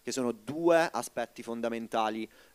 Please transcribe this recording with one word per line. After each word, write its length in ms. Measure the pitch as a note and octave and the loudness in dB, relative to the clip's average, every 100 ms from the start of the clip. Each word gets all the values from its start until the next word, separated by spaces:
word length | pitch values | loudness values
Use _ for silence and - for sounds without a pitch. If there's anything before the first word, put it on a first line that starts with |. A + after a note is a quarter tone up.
che 100 | - | -6
sono 200 | A#2+ B2 | -2 -2
due 580 | A2+ A#2+ D3+ E3+ E3 E3 | -2 -6 0 4 6 4
aspetti 520 | A2+ B2 - A#2 - | -2 -6 -6 -6 -8
fondamentali, 840 | A#2 A#2 A#2 A#2 A2+ A2+ A2 A2 A2 - - | -10 -4 -4 -4 -2 0 0 -2 -8 -14 -12